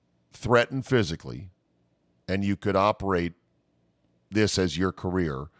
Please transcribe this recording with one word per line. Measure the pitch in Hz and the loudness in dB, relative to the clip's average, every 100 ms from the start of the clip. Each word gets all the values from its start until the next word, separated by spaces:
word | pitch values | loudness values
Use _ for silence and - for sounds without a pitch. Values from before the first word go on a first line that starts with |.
| _ _ _ | _ _ _
threatened | - 107 120 120 135 120 | -10 2 4 4 -2 0
physically | 127 85 82 65 62 92 _ _ _ _ _ _ _ - | 2 2 -4 -10 -14 -16 _ _ _ _ _ _ _ -6
and | 95 | -2
you | 101 98 | 0 -2
could | 104 95 | 0 2
operate | 101 - 98 90 87 - _ _ _ _ _ _ _ _ - | 2 2 0 0 0 -6 _ _ _ _ _ _ _ _ -6
this | 104 104 - | 0 2 2
as | 92 76 | 0 0
your | 95 | -2
career, | - 95 92 82 67 73 | -2 -4 -2 -2 -4 -10